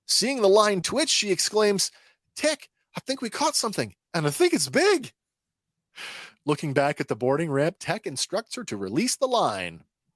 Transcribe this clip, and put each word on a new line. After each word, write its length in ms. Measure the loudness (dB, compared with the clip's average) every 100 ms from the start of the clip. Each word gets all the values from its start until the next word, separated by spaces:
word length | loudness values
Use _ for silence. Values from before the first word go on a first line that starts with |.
| -2
Seeing 360 | 0 0 2
the 80 | 6
line 320 | 6 6 2
twitch, 280 | -2 0 0
she 220 | 0 0
exclaims, 600 | 0 0 2 2 2 -2 -6 _ _ _ -4
"Tech, 340 | -2 -2 -8 _ _ -12
I 40 |
think 220 | -8 -6
we 80 | -6
caught 260 | -2 0 0
something, 400 | -2 -4 -6 -8 _
and 140 | -2 0
I 20 |
think 240 | 2 2
it's 160 | 2 0
big." 440 | 2 4 2 -2 _ _ _ _ _ _ _ _ -18 -16 -16 -18 _ -4
Looking 280 | -2 0
back 280 | 0 0 -2
at 60 | -4
the 80 | -2
boarding 340 | 0 0 0
ramp, 280 | 0 0 -2
Tech 260 | -4 -4 -6
instructs 500 | -8 -6 -6 -6 -12
her 80 | -10
to 120 | -8
release 380 | -4 -2 -2 -2
the 120 | 0
line, 560 | 2 0 -2 -6 -10 _ _ _